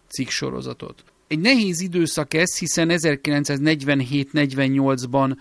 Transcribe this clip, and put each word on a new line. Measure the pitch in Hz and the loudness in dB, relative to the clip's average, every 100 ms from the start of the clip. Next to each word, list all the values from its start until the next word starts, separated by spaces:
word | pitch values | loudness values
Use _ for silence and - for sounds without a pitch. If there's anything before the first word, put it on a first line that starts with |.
| _ | _
cikksorozatot. | - 127 - 135 127 127 123 - - _ _ _ | -8 -6 -6 -6 -8 -10 -12 -14 -18 _ _ _
Egy | 156 | 0
nehéz | 202 262 202 165 | 4 4 2 -2
időszak | 185 175 160 - 147 | -2 0 0 0 -2
ez, | 156 175 - | 0 0 -2
hiszen | 165 - 165 | -2 0 2
ezerkilencszáznegyvenhét-negyvennyolcban | 170 160 139 - 147 143 139 151 156 139 139 120 143 139 151 143 131 135 135 135 131 123 135 135 135 | 2 2 0 0 -2 0 0 0 0 0 0 0 -2 0 0 0 0 0 2 2 0 0 0 0 -2